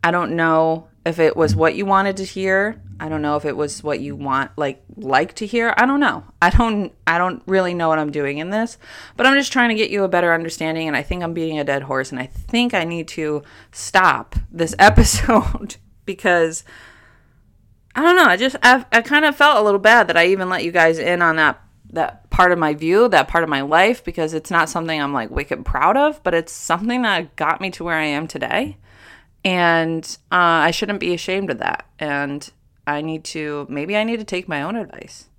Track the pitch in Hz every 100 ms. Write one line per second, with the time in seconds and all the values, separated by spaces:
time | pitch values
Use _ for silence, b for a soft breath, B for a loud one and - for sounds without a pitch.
0 | 170 175 175 165 165 160 160 160 160 _
1 | - 165 160 - 156 160 160 - 196 196
2 | 196 190 190 - 190 190 208 220 - -
3 | 160 156 151 147 151 123 147 - 151 147
4 | 143 143 139 135 135 - 143 135 _ -
5 | 131 135 160 - 214 240 233 - 247 277
6 | 277 104 - - 175 - 233 208 190 _
7 | - 170 185 180 - 190 180 175 165 156
8 | 151 147 143 143 165 208 226 - B B
9 | B - 254 277 277 262 240 220 220 202
10 | 190 180 175 165 165 - 160 160 160 139
11 | 143 180 170 170 160 156 143 139 139 135
12 | 135 131 131 - - 233 240 220 165 170
13 | 165 - 151 147 143 B B - - 196
14 | 185 131 110 - - 165 165 - 196 208
15 | 233 - - 226 - - 208 - _ _
16 | - 190 196 175 165 160 - B B B
17 | B B B B _ _ _ _ _ -
18 | 320 359 302 185 262 - 240 254 233 226
19 | 233 294 302 285 294 262 208 202 196 233
20 | 190 170 170 190 185 180 165 170 165 165
21 | 139 175 175 160 156 - _ _ - 226
22 | 208 - _ - 180 170 160 151 160 190
23 | 240 180 139 170 165 143 139 160 196 240
24 | - 170 156 160 156 170 165 170 165 160
25 | 143 143 113 - 143 - 127 131 151 262
26 | 294 294 - 170 165 - - 170 220 247
27 | 240 190 160 - 156 160 190 - 170 160
28 | 156 147 160 147 127 - 285 - b b
29 | b b b _ 196 180 170 165 165 165
30 | 160 - _ 180 175 165 156 165 208 202
31 | - 170 - 185 196 123 - - - _
32 | 151 143 143 143 - _ _ _ - 147
33 | 151 160 156 165 151 147 143 143 156 208
34 | 220 233 214 180 185 151 147 226 202 -
35 | - - _